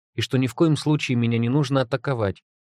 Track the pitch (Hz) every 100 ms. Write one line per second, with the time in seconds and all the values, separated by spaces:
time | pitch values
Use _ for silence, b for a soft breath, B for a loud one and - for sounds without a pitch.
0 | _ - 110 127 127 - 170 151 151 151
1 | - 120 117 117 117 143 131 135 123 131
2 | - 123 101 95 _ _